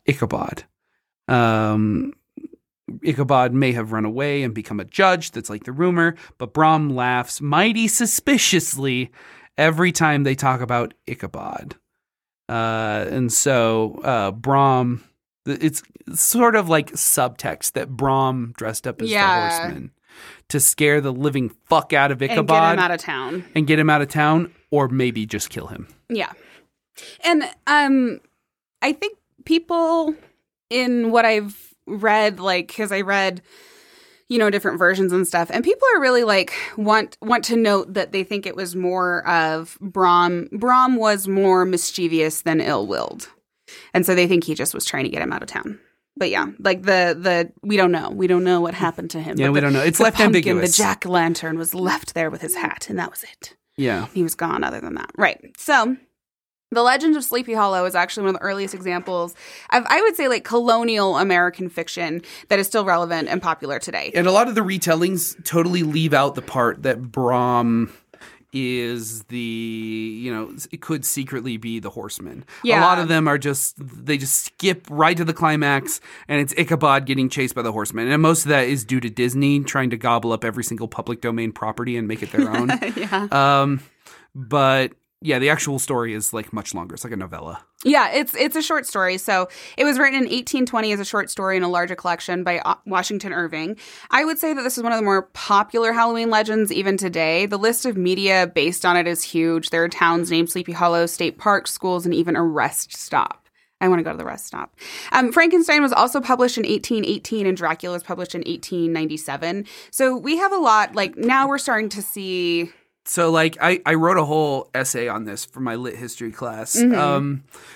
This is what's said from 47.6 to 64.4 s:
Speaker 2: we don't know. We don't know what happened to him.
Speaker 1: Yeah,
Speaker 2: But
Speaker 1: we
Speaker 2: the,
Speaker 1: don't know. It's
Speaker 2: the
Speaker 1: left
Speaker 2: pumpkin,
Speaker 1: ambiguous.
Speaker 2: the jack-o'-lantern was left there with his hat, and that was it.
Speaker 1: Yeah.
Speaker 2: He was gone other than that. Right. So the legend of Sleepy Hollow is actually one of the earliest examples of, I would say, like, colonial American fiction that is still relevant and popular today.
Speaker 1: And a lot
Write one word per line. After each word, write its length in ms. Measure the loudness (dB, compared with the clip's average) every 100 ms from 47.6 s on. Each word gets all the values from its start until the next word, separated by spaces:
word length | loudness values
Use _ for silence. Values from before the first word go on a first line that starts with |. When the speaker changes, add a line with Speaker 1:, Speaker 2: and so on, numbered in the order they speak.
Speaker 2:
we 140 | -2 2
don't 140 | 4
know. 180 | 2 -2
We 160 | -2 2
don't 200 | 2 4
know 160 | 2
what 120 | 0
happened 360 | -2 -4 -4 -8
to 80 | -8
him. 180 | -6 0
Speaker 1:
Yeah, 100 | 2
Speaker 2:
But 40 |
Speaker 1:
we 40 | 4
Speaker 2:
the, 20 |
Speaker 1:
don't 120 | 2
know. 80 | 2
It's 160 | 2 4
Speaker 2:
the 60 | 4
Speaker 1:
left 120 | 6
Speaker 2:
pumpkin, 200 | 4 4
Speaker 1:
ambiguous. 380 | 2 2 2 2
Speaker 2:
the 40 |
jack-o'-lantern 720 | 2 0 0 2 2 -2 -4 -4
was 180 | -4 -2
left 380 | -2 -2 -4 -4
there 140 | -4
with 100 | -4
his 140 | -6 -4
hat, 320 | -4 -6 -8
and 80 | -6
that 140 | -6
was 120 | -8
it. 320 | -16 -16 -20 _ _ -4
Speaker 1:
Yeah. 300 | -2 -2 -4
Speaker 2:
He 100 | -2
was 100 | -2
gone 300 | -2 -4 -2
other 160 | -4 -6
than 160 | -10 -10
that. 160 | -10 -2
Right. 360 | -2 -2 -14 -10
So 400 | 0 2 2 -2 _ _ _ _ _ _ -4
the 120 | 2
legend 340 | 4 4 2 0
of 80 | 0
Sleepy 280 | -4 -2
Hollow 300 | 0 2 2
is 120 | 0 0
actually 280 | -2 -2 0
one 80 | 0
of 40 |
the 60 | -2
earliest 280 | -4 -6
examples 640 | -8 -6 -4 -4 -4 -6 -10 -20 -14 0
of, 100 | 0 2
I 120 | 2
would 140 | 2 2
say, 140 | 0
like, 160 | 0 0
colonial 720 | 0 4 2 2 2 2 2
American 500 | 2 2 2 -2 -8
fiction 540 | -8 -8 -6 -6 -8 -10 -12 -2
that 120 | 0
is 80 | 2
still 180 | 0 2
relevant 420 | 0 0 -4 -4
and 140 | -4
popular 360 | -2 -4 -4 -6
today. 320 | -6 -8 -4 0
Speaker 1:
And 100 | 4
a 60 |
lot 160 | 4